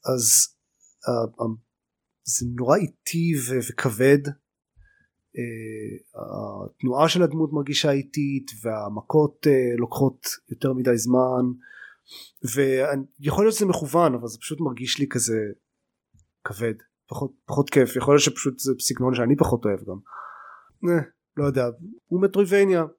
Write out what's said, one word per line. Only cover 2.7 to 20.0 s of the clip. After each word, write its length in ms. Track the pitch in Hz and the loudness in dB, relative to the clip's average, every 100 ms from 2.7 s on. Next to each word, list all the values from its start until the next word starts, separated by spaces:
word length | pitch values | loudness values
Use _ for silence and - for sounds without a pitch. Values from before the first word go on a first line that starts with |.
| 170 | 2
איטי 560 | 170 _ - 165 170 151 120 | 2 _ -6 -2 0 0 0
ו-, 200 | 127 123 | -4 -4
וכבד, 500 | - 135 107 131 143 143 143 _ _ _ _ _ _ _ _ _ - | -2 -4 2 6 6 4 -12 _ _ _ _ _ _ _ _ _ -10
אה, 840 | 120 113 110 110 107 98 _ - - - 107 98 98 | -10 -10 -12 -12 -12 -14 _ -16 -12 -10 -10 -12 -14
התנועה 440 | _ 131 127 160 | _ -4 2 2
של 140 | 180 | 4
הדמות 300 | 170 156 156 | 2 2 -2
מרגישה 380 | 147 143 139 156 | -2 -2 -2 0
איטית, 600 | 139 131 - 143 139 - 107 | 0 -2 -4 -2 -4 -8 -10
והמכות, 880 | 113 110 101 104 - 156 147 _ 151 | -6 -6 -6 -10 0 2 2 _ 2
אה, 280 | 135 123 120 | 2 2 -2
לוקחות 500 | 120 - 135 131 - - _ | -4 0 0 0 -12 -12 _
יותר 240 | 117 139 | -6 -4
מדי 240 | 127 127 120 | 0 2 2
זמן, 480 | 113 123 127 127 127 123 - - - _ _ - - _ | 2 2 2 2 -2 -4 -14 -20 -20 _ _ -20 -20 _
ויכול 1000 | 120 117 135 131 143 139 135 _ 147 147 208 | -8 0 0 2 0 -2 -6 _ -4 2 2
להיות 100 | 220 | 2
שזה 100 | 202 | 0
מכוון, 480 | 170 143 160 165 | 0 0 2 2
אבל 140 | 123 117 | 2 -6
זה 100 | 113 | -12
פשוט 220 | - 151 | -12 -6
מרגיש 380 | 160 123 127 - | -6 -4 -6 -4
לי 80 | 143 | -2
כזה 280 | 127 113 110 107 - _ _ _ _ _ _ _ _ | -2 0 -2 -2 -10 _ _ _ _ _ _ _ _
כבד, 300 | - 104 117 110 _ _ _ | -14 -6 -6 -6 _ _ _
פחות, 240 | - 135 _ - | -10 -10 _ -6
פחות 240 | 143 139 | -2 2
כיף, 260 | 147 120 131 | 4 4 2
יכול 180 | 120 | 4
להיות 100 | 143 | 6
שפשוט 360 | 143 - 143 123 | 4 0 -6 -4
זה 140 | 135 123 | -4 -2
סגנון 360 | - 120 127 123 | -2 0 0 0
שאני 200 | 117 143 | 2 2
פחות 300 | - 123 107 | 2 2 0
אוהב 140 | 98 | -4
גם. 180 | - 95 | -6 -14